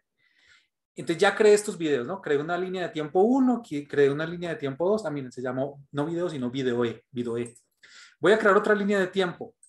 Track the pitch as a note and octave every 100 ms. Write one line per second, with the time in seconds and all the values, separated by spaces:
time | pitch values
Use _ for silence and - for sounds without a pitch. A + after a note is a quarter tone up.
0 | _ _ _ _ _ _ _ _ _ -
1 | D#3 D#3+ G3+ G3+ G#3+ G3+ G#3 E3+ D#3 C3+
2 | B2+ F#3+ D3+ C#3+ D#3+ F3 F#3 F#3 E3 D#3
3 | D3+ F3+ A3 C4+ B3+ A#3 - C#3+ C#3+ C#3+
4 | C#3 D3 E3 F3 F3 D#3 C#3 C3+ F3+ G#3+
5 | G3+ C#3+ B2 B2+ B2+ B2+ C#3+ C#3+ - C#3+
6 | D#3 E3+ F3 C#3+ B2 C3+ B2+ A#2+ A#2 A2+
7 | _ B2 A#2+ A#2 A#2+ - _ _ _ -
8 | - _ E3+ G#3+ G#3+ G3+ G#3 G#3 G3+ G3+
9 | F#3 F#3+ F3+ - - _